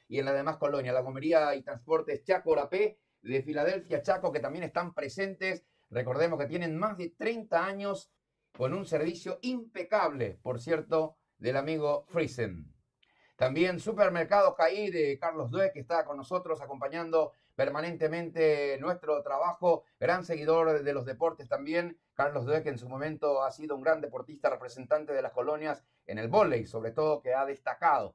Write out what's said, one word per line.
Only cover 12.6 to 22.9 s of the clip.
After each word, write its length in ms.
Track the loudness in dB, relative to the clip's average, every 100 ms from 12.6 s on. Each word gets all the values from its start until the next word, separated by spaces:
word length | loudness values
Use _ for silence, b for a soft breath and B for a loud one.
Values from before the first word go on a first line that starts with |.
| -14 -20 _ _ _ _ _ -2
También 440 | 0 2 0 0
Supermercados 720 | -2 4 4 4 4 6 6
Caí 360 | 6 2 2 0
de 280 | 2 0 0
Carlos 320 | -2 -2 -2
Dueck, 220 | 0 0
que 80 | 0
está 240 | -2 0
con 140 | 0 -6
nosotros 420 | -6 -4 -4 -6
acompañando 720 | -6 -8 -6 -4 0 2 2 b b
permanentemente 1200 | -2 0 0 -4 -2 -2 -2 -4 2 4 4 2 -2
nuestro 420 | -2 -2 0 0
trabajo. 640 | 0 0 0 2 2 2 b _
Gran 260 | 0 0
seguidor 580 | 0 -2 2 4 6 4
de 100 | 2
los 140 | -2 -4
deportes 420 | 0 0 0 -4
también. 500 | -4 0 -2 -2 -6 _
Carlos 300 | 0 0 0
Dueck 220 | 0 0 0
en 120 | -6
su 100 |
momento 540 | -8